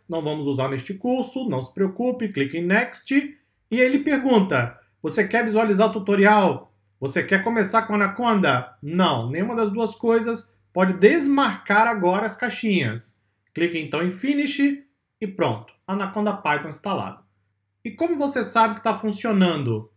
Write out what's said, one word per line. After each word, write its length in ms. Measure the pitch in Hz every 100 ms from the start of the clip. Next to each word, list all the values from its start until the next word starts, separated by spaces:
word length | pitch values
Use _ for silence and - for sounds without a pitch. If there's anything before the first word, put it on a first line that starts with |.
| -
Não 120 | 165
vamos 280 | 151 151 143
usar 200 | 127 135
neste 260 | 135 -
curso, 540 | 190 240 254 240 262 247
não 140 | 131
se 100 | 127
preocupe, 600 | - 190 190 247 - 214
clique 260 | 143 139 165
em 80 | 175
Next. 720 | 208 247 - - 277 294 - _ _ -
E 80 | 233
ele 220 | 254 285
pergunta, 760 | 294 277 262 226 190 135 120 - _ _
"Você 260 | 156 160 185
quer 180 | 226
visualizar 440 | 226 214 220 190 220
o 40 |
tutorial? 800 | 220 196 196 196 214 190 131 - _ _ -
Você 220 | 135 175
quer 200 | 131 190
começar 400 | 208 233 190 226
com 120 | 226
Anaconda?" 840 | 208 196 196 240 208 160 123 - -
Não, 480 | 143 180 175 131 117
nenhuma 280 | 156 220 226
das 160 | 214
duas 220 | 208 220
coisas. 600 | - 233 226 226 226 - _ _
Pode 200 | 180 185
desmarcar 960 | 175 202 320 277 277 254 190 - 202 233
agora 380 | 220 180 190 220
as 100 | -
caixinhas. 840 | 240 - 220 180 120 113 - _ _ _ _
Clique 260 | - 170 165
então 240 | 151 147
em 80 | 180
Finish 760 | 185 269 285 294 - 285 277 - _ _ -
e 60 | 208
pronto, 460 | 190 147 110 - _ -
Anaconda 460 | 196 190 214 208
Python 360 | 202 156 147 156
instalado. 560 | 151 202 165 95 - _ _ _ _ _ _
E 60 | 233
como 280 | - 339 311
você 260 | 285 262
sabe 320 | 220 233 226 214
que 80 |
tá 120 | 226 208
funcionando? 920 | 220 202 233 196 180 156 123 110 110